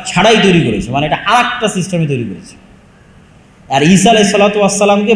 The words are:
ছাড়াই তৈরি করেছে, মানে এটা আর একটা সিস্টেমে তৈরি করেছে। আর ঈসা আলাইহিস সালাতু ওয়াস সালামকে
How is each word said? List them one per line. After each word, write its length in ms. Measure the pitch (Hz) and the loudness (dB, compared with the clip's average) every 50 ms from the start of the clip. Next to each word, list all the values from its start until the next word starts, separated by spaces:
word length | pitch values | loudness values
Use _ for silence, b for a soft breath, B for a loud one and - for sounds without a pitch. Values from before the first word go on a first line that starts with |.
| - | -8
ছাড়াই 300 | - - 175 190 220 233 | -6 -2 0 2 2 2
তৈরি 240 | 214 175 196 175 165 | 2 2 2 2 2
করেছে, 260 | 135 120 107 98 95 113 | 0 0 -2 -4 -6 -6
মানে 140 | 127 139 147 | -4 -4 -4
এটা 140 | 156 170 - - | -4 -4 -4 -2
আর 200 | - 220 247 240 | 0 0 0 0
একটা 220 | - - - 226 | -2 -4 -6 -6
সিস্টেমে 400 | 208 - 190 170 - 180 170 160 | -6 -4 -6 -6 -4 -4 -4 -4
তৈরি 180 | 143 139 123 117 | -2 -4 -4 -6
করেছে। 300 | - - - - - - - - - - - _ _ _ _ _ _ - - - _ - - _ _ _ _ - - | -8 -10 -14 -18 -20 -20 -20 -20 -20 -20 -20 _ _ _ _ _ _ -20 -20 -20 _ -20 -20 _ _ _ _ -8 -4
আর 120 | 131 139 147 | -2 0 2
ঈসা 260 | 165 196 180 190 233 | 4 4 4 4 4
আলাইহিস 220 | 226 214 208 202 | 4 4 2 2
সালাতু 260 | - 202 202 208 208 208 | 2 2 0 0 0 0
ওয়াস 160 | 202 190 - | -2 0 2
সালামকে 360 | 196 214 202 202 202 208 226 233 | 2 2 2 2 2 2 0 0